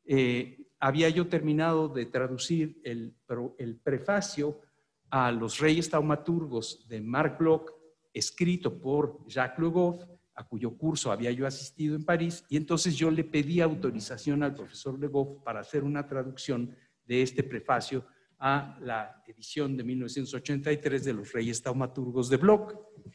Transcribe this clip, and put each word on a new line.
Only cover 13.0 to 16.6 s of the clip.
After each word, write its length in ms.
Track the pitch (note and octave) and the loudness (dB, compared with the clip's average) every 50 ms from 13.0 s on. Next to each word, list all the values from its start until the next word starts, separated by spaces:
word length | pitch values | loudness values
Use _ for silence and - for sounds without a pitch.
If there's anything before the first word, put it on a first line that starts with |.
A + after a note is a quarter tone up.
| D#3+ D#3+ | 4 4
le 120 | D#3 E3 D#3+ | 4 2 2
pedí 380 | - - D3+ C#3+ D3 E3+ E3+ | 2 2 0 2 2 4 4
autorización 800 | E3 D#3+ D#3 - - B2+ A#2 A2 - - B2+ A2 - D3 C#3+ D3 | 4 4 2 0 -2 -2 -2 -4 -6 -8 -10 -4 -2 0 2 2
al 140 | D3 C#3 C#3 | 2 0 -2
profesor 440 | - F#2+ - - - - C#3 C3 C3+ | -4 -10 -14 -14 -10 -8 -8 -6 -4
Le 60 | C#3+ | -4
Goff 380 | C#3 C3+ C#3 C3+ C#3 C#3 - - | 0 0 0 0 0 -4 -8 -8
para 160 | A#2+ A2 G#2 | -6 -6 -6
hacer 240 | - - - D3 C#3 | -6 -4 -2 -2 0
una 240 | C#3+ D3 D3 C#3+ C#3+ | 0 -2 -2 -4 -4
traducción 680 | C#3 C3+ B2+ C3 B2+ - - - C3 A#2+ | -4 -6 -6 -6 -8 -8 -4 -2 -2 -2